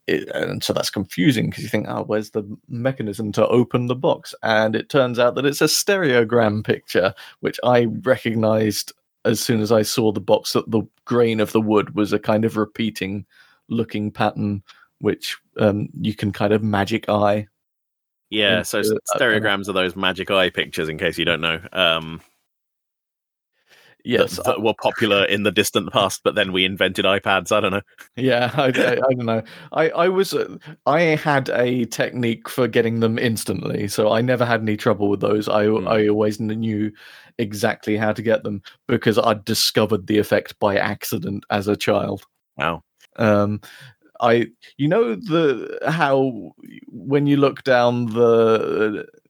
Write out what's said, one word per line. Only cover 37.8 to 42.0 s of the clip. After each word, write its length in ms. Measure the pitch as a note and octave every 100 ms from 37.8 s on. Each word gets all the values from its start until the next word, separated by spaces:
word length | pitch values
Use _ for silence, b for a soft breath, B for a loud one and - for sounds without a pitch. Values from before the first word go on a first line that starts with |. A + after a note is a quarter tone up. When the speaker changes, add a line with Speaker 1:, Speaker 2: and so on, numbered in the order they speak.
| - G#2+
Speaker 1:
how 160 | G#2+
to 80 | G#2+
get 220 | A2 A2
them 180 | A2 G2+ - B -
because 300 | A#2+ A#2+ G#2+
I 160 | A2+ G#2+
discovered 600 | - A2 - B2+ G#2 G#2+ F#2
the 140 | G#2
effect 400 | G2+ G#2 - -
by 160 | G#2 G2
accident 680 | G2+ G2+ - A2+ F#2 G#2 -
as 180 | G#2 G2
a 80 | G2+
child. 520 | - G2+